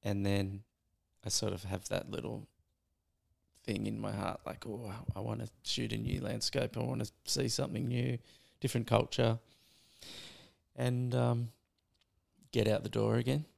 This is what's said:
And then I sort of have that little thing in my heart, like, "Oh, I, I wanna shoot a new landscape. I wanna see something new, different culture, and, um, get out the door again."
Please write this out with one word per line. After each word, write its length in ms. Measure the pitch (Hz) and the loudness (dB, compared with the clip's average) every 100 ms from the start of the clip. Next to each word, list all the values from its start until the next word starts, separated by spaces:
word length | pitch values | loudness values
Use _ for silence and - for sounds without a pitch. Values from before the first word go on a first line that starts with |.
And 220 | 104 101 98 | 0 2 4
then 380 | 101 95 98 - _ _ _ _ _ - | 4 2 -4 -12 _ _ _ _ _ -2
I 40 | |
sort 240 | - 107 | 0 0
of 100 | 95 | -4
have 240 | 95 95 90 | -4 -6 -2
that 200 | 92 - | -4 -4
little 380 | 110 120 113 107 _ _ _ _ _ _ _ _ _ _ _ | -6 -6 -8 -10 _ _ _ _ _ _ _ _ _ _ _
thing 220 | - 101 104 | -4 -2 -2
in 140 | 107 | -4
my 120 | 104 | -4
heart, 300 | 101 98 - - | -4 -4 -6 -8
like, 200 | 117 - | -10 -8
"Oh, 220 | 104 104 101 - - | -8 -8 -8 -6 -6
I, 40 | |
I 20 | |
wanna 260 | 107 110 110 - | -4 -4 -6 -10
shoot 300 | - - 117 | -4 -2 -2
a 40 | 110 | -2
new 220 | 113 98 | -2 -2
landscape. 540 | 107 113 - 135 120 113 | -2 -2 -2 0 -2 -2
I 40 | |
wanna 240 | 120 131 117 _ - | -2 -2 -4 _ -4
see 220 | 135 127 | 0 0
something 400 | 117 139 113 117 | 0 -2 -2 -2
new, 300 | 120 127 120 - - - _ | 0 0 -2 -6 -20 -20 _
different 280 | 131 117 110 | 0 0 4
culture, 500 | 120 - - 117 113 _ _ _ _ _ - - - - - - _ _ - | 4 4 4 4 4 _ _ _ _ _ -20 -16 -14 -16 -18 -20 _ _ -2
and, 380 | 123 123 123 | 0 2 2
um, 380 | 123 120 120 120 - _ _ _ _ _ _ _ _ - | 4 4 4 0 -6 _ _ _ _ _ _ _ _ -4
get 160 | - 110 | 2 4
out 160 | 107 | 4
the 60 | 107 | 2
door 280 | 110 110 113 | 2 4 4
again." 280 | 120 139 151 | 4 0 -2